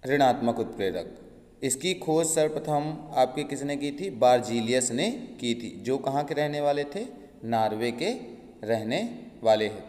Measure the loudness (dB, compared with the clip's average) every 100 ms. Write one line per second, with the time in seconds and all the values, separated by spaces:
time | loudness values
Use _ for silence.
0 | 0 4 4 4 0 0 -4 -2 -4 -2
1 | -8 -14 -20 -20 -20 -6 -4 -2 -2 -2
2 | 0 2 2 2 2 0 0 0 0 -6
3 | -6 2 2 2 -6 -6 -4 -4 -4 -4
4 | -8 2 6 6 4 0 2 2 2 0
5 | 0 -2 -10 -4 -2 -2 -2 -8 -2 -2
6 | 0 -2 -2 0 0 0 0 0 -2 -6
7 | -8 -12 -20 -14 -2 2 2 2 -2 0
8 | -2 -4 -8 -16 -18 -12 0 0 2 -2
9 | -2 -8 -16 -2 4 4 4 -4